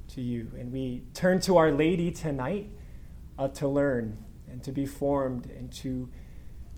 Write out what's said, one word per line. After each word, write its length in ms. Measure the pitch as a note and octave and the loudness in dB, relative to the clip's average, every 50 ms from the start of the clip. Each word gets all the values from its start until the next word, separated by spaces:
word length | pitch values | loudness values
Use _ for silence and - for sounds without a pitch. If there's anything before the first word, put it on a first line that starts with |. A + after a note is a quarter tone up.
| - - | -12 -12
to 120 | - C3+ | -8 -6
you. 300 | B2+ A#2+ A#2+ A#2 A2 A#2 B2 C3 | -4 -2 -2 -4 -4 -6 -8 -8
And 120 | B2+ B2 | -8 -6
we 320 | B2+ C3+ C3 B2+ B2 B2+ - - - | -4 -4 -4 -4 -4 -6 -8 -10 -4
turn 240 | - F3+ F#3 F#3 F#3 | 2 4 4 6 6
to 160 | - F#3+ F#3 E3+ | 6 8 8 10
Our 140 | D#3+ D#3 | 10 8
Lady 400 | D3 C#3 D#3 D#3+ F#3+ E3+ E3+ F3 | 8 6 6 6 4 4 2 0
tonight, 580 | E3 - - D#3 C#3 C3+ B2+ C#3+ G3 G3+ G#3 - - - - - - - - - - - - - - - | 0 -2 -2 -2 -2 -2 -2 -2 -2 -4 -6 -8 -12 -14 -14 -14 -14 -14 -14 -14 -14 -14 -14 -10 -4 -2
uh, 80 | C#3 C#3 | -2 -2
to 200 | - - D3 C#3 | 0 0 0 2
learn 560 | C#3 C#3+ C#3+ C#3+ B2+ A#2+ A2+ G#2+ G#2+ G#2+ - - - - - - | 4 4 4 4 4 2 0 -2 -4 -8 -10 -14 -16 -16 -14 -12
and 160 | B2+ B2+ - | -12 -10 -8
to 80 | C#3 | -6
be 140 | C3 C#3 C#3 | -2 -2 -2
formed 640 | C#3 - - C#3+ C#3+ C#3+ C#3 C3+ C3 B2+ B2 B2 - | -2 -2 0 0 2 2 4 2 0 0 -4 -6 -8
and 240 | - B2+ B2 B2 - | -10 -10 -10 -10 -10
to 340 | - - C3+ C3 B2+ B2+ - - - - - - - - - - - - - - | -8 -6 -4 -4 -4 -4 -6 -10 -14 -14 -14 -14 -14 -12 -12 -12 -12 -12 -12 -12